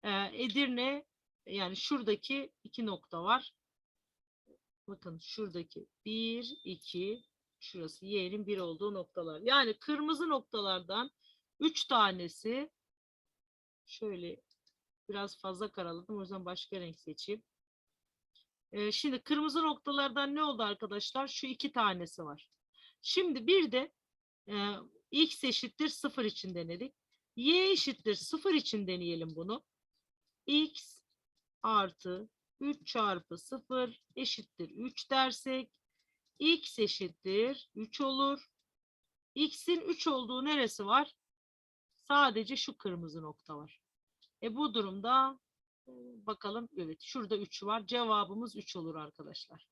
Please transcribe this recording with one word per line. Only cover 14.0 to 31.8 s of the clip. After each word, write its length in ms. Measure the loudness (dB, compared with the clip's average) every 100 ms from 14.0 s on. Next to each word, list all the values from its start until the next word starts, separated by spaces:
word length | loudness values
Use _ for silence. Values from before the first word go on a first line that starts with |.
| -6 -4 -8 -10 _ _ _ _ _ _ _
biraz 280 | -6 -6 -6
fazla 340 | -8 -6 -6
karaladım, 460 | -6 -8 -8 -8 -8
o 40 |
yüzden 240 | -8 -8 -8
başka 340 | -10 -8 -8
renk 200 | -8 -12
seçeyim. 440 | -14 -12 -8 -8 _ _ _ _ _ _ _ _ _ _ _ _ _
Ee, 200 | -4 -2
şimdi 280 | 0 -2 -2
kırmızı 400 | 0 0 2 2
noktalardan 720 | 2 0 -2 0 0 0 -2 0
ne 80 |
oldu 200 | 0 0
arkadaşlar? 640 | -2 -2 -4 -4 -4 -4 -4
Şu 200 | -4 -6
iki 240 | -4 -4
tanesi 520 | 2 2 2 -6 -8
var. 260 | -10 -12 -16 _ _ _ -20 _
Şimdi 460 | 0 2 4 2 6
bir 240 | 6 8
de, 220 | 2 0 _ _ _ _ _ -6
e, 260 | -2 -2 -4 -10 _ _
x 320 | 4 4 4
eşittir 460 | -2 0 -4 -2 -2
sıfır 360 | 0 -4 0 -2
için 300 | -2 -6 -6
denedik. 400 | -6 -6 -8 _ _ _ _ -2
Y 360 | 4 6 6
eşittir 440 | 4 2 0 0 -2
sıfır 380 | -2 -2 4
için 340 | 4 4 -2 -2
deneyelim 480 | -2 -2 -2 -4 -6
bunu. 280 | -4 -6 _ _ _ _ _ _ _ _ 2
X 560 | 4 4 -2 -16 -20 _ _ _ _ _ _
artı 680 | 2 4